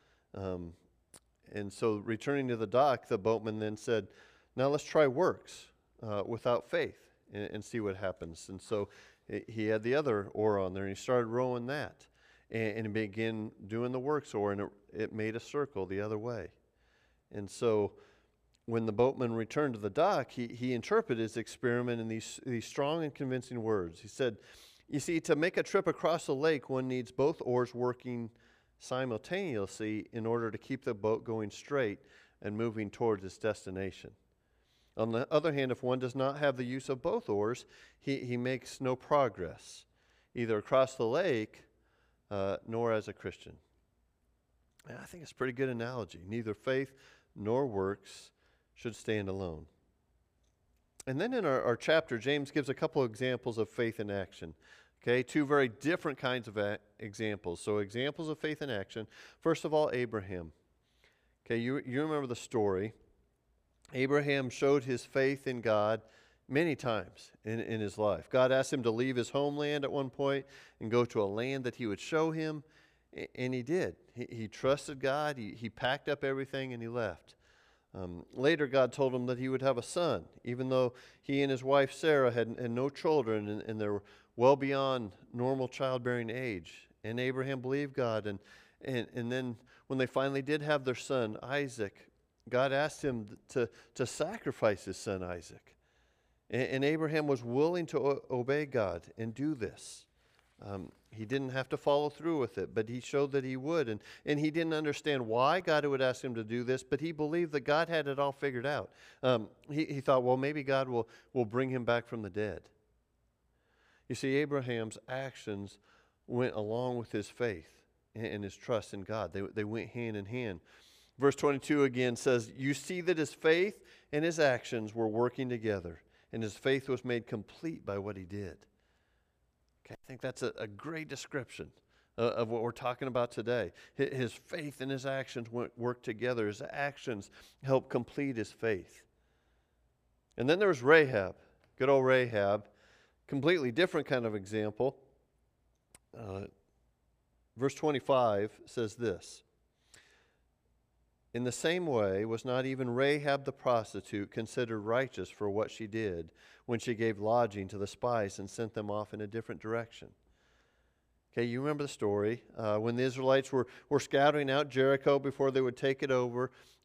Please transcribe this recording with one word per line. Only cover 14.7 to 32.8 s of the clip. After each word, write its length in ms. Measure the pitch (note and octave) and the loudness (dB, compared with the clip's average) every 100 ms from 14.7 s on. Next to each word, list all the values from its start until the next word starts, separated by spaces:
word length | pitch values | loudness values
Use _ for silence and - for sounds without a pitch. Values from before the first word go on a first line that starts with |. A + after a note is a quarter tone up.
| - _ | -8 _
it 200 | - A2 | -6 -4
made 240 | A2 A2 A2+ | -2 -4 -4
a 40 | |
circle 440 | - D3 C#3 G2+ | -6 -4 -4 -4
the 160 | F2+ G2 | -4 -2
other 180 | G#2+ G#2+ | -2 -4
way. 300 | A#2+ A2+ D#2+ - _ _ _ _ _ _ _ | -4 -6 -10 -14 _ _ _ _ _ _ _
And 180 | G#2 G2+ | -10 -8
so 420 | - A#2+ G#2+ G2+ - - _ _ _ _ _ - | 0 2 4 2 -2 -20 _ _ _ _ _ -4
when 200 | A#2 A2+ | -2 0
the 60 | |
boatman 400 | G#2 B2+ B2+ A#2+ | 4 4 4 -2
returned 420 | A2+ A2 D3+ D3 | -2 -2 0 -2
to 60 | A2+ | -2
the 100 | G2+ | -2
dock, 400 | A#2 F#3 F3 A#2+ | 2 2 2 -2
he, 180 | - A#2+ | -6 -8
he 240 | A#2 B2+ | -4 -2
interpreted 500 | A#2+ - A3 - A#2 | -2 0 0 2 0
his 140 | A2 A#2 | -2 -4
experiment 640 | G#2+ - B2 A#2+ A#2+ A#2 | -8 -2 0 2 0 -2
in 80 | A2+ | -2
these, 320 | A2 - - | -4 -8 -10
these 200 | - A#2 | -4 -4
strong 400 | - - C#3+ E3 | -4 -2 0 0
and 100 | D3+ | -2
convincing 480 | - C3+ B2+ B2 B2 | -4 -4 -4 -4 -4
words. 380 | A2 G#2+ E2+ E2 | 0 0 0 -8
He 80 | G#2 | -10
said, 280 | - B2+ G#2 - - - - - | 0 0 -2 -14 -20 -20 -20 -6
"You 120 | C#3+ | -4
see, 200 | D3 E3 | 0 0
to 160 | - D3 | 2 4
make 200 | F3 G3 | 4 2
a 60 | |
trip 240 | - G3 F#3 | 2 2 2
across 400 | - D#3+ E3+ - | 2 2 2 0
the 80 | |
lake, 340 | C3+ D#3 D3 - | 2 4 2 0
one 200 | C3 C3 | -2 0
needs 240 | B2+ A#2 | -2 -2
both 280 | - C#3 D3+ | 2 2 2
oars 300 | - B2 A#2+ | 0 2 2
working 560 | A#2+ B2 B2 B2+ A#2+ A2+ - _ _ _ _ | 0 -2 -2 -6 -6 -8 -12 _ _ _ _
simultaneously 1300 | - B2+ C3 G#2+ - F3+ F#3+ A2 G2 - G#2+ G#2+ - | -4 -2 -2 -4 -4 -4 -2 -2 -4 -4 -4 -4 -6
in 140 | A#2 A2+ | -4 0
order 240 | A#2 A2+ | 0 -2
to 80 | G#2 | -6
keep 260 | - C3 | -8 -6
the 100 | - | -4
boat 300 | G#2+ G#2+ A2+ | 0 0 0
going 260 | A#2+ A2 G#2 | -2 -4 -4
straight 480 | - - C#3+ A2+ G2+ - - - _ | -8 -4 0 0 -2 -12 -20 -20 _
and 140 | G#2 G#2 | -6 -2
moving 340 | A#2 A2 | -2 -2